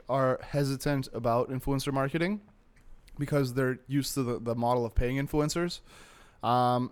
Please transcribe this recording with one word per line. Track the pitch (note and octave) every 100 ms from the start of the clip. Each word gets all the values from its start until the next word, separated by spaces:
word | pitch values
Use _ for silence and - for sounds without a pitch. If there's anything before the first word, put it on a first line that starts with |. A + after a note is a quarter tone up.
| -
are | C3+ C3 B2+
hesitant | - C#3+ C#3 C3+ D3 C#3 -
about | A#2 A#2 A#2 B2+
influencer | C3 C#3+ C#3 C#3+
marketing, | C3+ C3+ E3 F3 G#3 - - _ - - - - -
because | C#3+ D3 C3
they're | B2 C3 B2+ -
used | C#3 C3+ C#3
to |
the, | B2 A#2+
the | A#2 A#2
model | A#2+ B2 A#2
of | -
paying | B2 C3+
influencers. | C#3+ D3+ D3+ E3+ F3 - - - - - - -
Um, | A2+ B2 B2 B2 B2